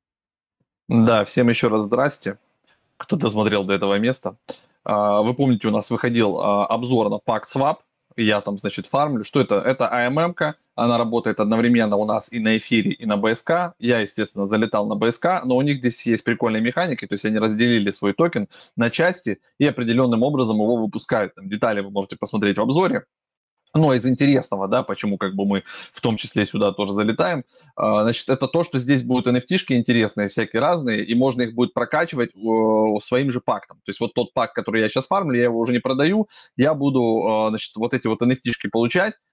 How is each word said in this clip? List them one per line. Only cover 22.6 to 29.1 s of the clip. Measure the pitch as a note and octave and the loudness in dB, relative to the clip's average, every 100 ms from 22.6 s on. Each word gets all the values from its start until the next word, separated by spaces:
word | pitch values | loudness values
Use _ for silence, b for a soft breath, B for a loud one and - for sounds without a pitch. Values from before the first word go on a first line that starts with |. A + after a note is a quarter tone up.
обзоре. | A2+ D3 F#3 - - _ _ _ _ _ _ D#3 | 0 2 2 -2 -6 _ _ _ _ _ _ 2
Но | D#3 | 4
из | B2+ A#2+ | 4 2
интересного, | B2+ C#3+ C3+ - G2+ G2 | 2 4 4 0 -4 -2
да, | A#2 | -2
почему | C3 G2 G#2+ G2 | -2 -4 -4 -2
как | G2 G2 | -4 -2
бы | G2+ | 0
мы | G2 - | -2 -4
в | - - - | -14 -16 -4
том | B2 A2 | -2 -2
числе | - - G2+ | -2 -2 -2
сюда | - G2+ | 0 0
тоже | G2 G2+ | 0 -2
залетаем, | G2+ G#2+ A2+ F3+ D#3+ - b b - | 0 0 0 0 -2 -8 b b -4
а, | G#2+ G#2+ | 0 2
значит, | A2 A#2 - | 2 0 -2
это | C3 C3+ | -2 0
то, | E3 | 0
что | E3 C3+ | -2 -2
здесь | B2 C#3 | 0 0
будут | A#2+ | 2